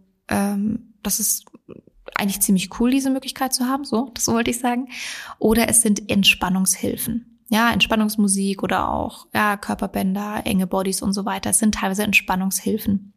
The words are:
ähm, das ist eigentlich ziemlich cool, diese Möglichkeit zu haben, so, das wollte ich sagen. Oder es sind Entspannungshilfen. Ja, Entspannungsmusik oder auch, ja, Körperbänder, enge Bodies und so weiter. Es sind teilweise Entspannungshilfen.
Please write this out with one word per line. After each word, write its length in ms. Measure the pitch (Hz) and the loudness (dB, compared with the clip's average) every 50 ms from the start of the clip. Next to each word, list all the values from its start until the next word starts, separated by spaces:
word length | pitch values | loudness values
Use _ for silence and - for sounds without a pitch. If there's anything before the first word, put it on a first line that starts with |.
| _ _ _ _ _ | _ _ _ _ _
ähm, 680 | - - 101 101 101 101 196 202 214 214 - - - _ _ | -4 -2 0 0 0 0 0 -2 -2 -2 -4 -8 -14 _ _
das 200 | - 202 190 - | -4 -4 -2 -2
ist 240 | 202 - - - - - - - _ - - - - _ _ _ _ - - | -2 -2 -2 -4 -6 -14 -20 -20 _ -20 -20 -20 -20 _ _ _ _ -8 -4
eigentlich 240 | - - 196 196 - | -2 -2 0 0 0
ziemlich 400 | - - 196 180 180 - - - | 2 2 2 2 2 -2 -2 0
cool, 100 | 233 247 | 2 2
diese 200 | 254 277 262 269 | 2 2 2 0
Möglichkeit 440 | 262 269 - 247 - - 262 262 - | 0 -2 -4 -6 -6 -4 -4 -2 -2
zu 120 | - 247 | -2 -2
haben, 180 | 247 269 285 285 | 0 -2 -2 -2
so, 260 | - 233 220 269 262 - | -2 -2 -2 -2 -4 -6
das 120 | - - | -4 -2
wollte 240 | - 226 226 233 262 | 0 2 2 2 0
ich 80 | 240 240 | -2 -2
sagen. 300 | - 247 240 240 277 - - - - - - - - - - - | -2 -2 -2 -2 -4 -6 -8 -12 -10 -10 -10 -12 -14 -14 -6 0
Oder 300 | - 220 220 233 226 226 | 2 4 4 4 4 4
es 120 | - - | 6 6
sind 300 | - 214 208 - - - | 6 4 2 0 0 0
Entspannungshilfen. 1300 | - 196 190 - - - - 180 185 190 190 - - - - - - - - - 220 233 - - _ _ _ - | 2 4 4 4 4 2 2 0 2 2 2 0 0 -2 -2 -4 -4 -4 -4 -4 -4 -6 -6 -10 _ _ _ 0
Ja, 200 | 208 214 233 233 | 2 2 4 4
Entspannungsmusik 920 | 220 190 - - 226 220 214 208 214 - 208 196 190 196 196 196 196 190 - | 2 2 2 2 2 2 2 2 2 2 2 2 2 2 0 0 -2 -2 -2
oder 260 | 185 190 190 - - | 0 0 0 0 0
auch, 380 | - - - 226 - - - _ | 0 -2 -2 -4 -6 -10 -10 _
ja, 240 | - 214 214 208 202 | 0 2 2 2 0
Körperbänder, 880 | 202 - - 208 - 202 196 - 202 196 190 190 202 208 208 214 220 233 | -2 -4 -4 -4 -4 -4 -4 -2 -2 0 0 0 -2 -4 -4 -6 -4 -2
enge 220 | 233 214 185 190 | 0 0 0 0
Bodies 360 | 180 - 190 190 190 190 - | 0 0 -2 0 0 -2 -2
und 100 | - 202 | -2 -2
so 120 | 196 202 196 | -2 -2 -4
weiter. 260 | 202 190 196 - 208 | -4 -6 -4 -4 0
Es 100 | 196 - | 0 2
sind 160 | 220 214 208 | 2 2 0
teilweise 260 | - 208 190 190 202 | 0 -2 -2 -2 -2
Entspannungshilfen. 1120 | 208 208 196 - - - 185 185 190 190 - - - 196 202 214 - 214 202 196 - - - | 0 2 2 2 2 0 -2 -2 -2 -2 -4 -4 -2 -2 -4 -2 -2 -2 -2 -2 -2 -6 -20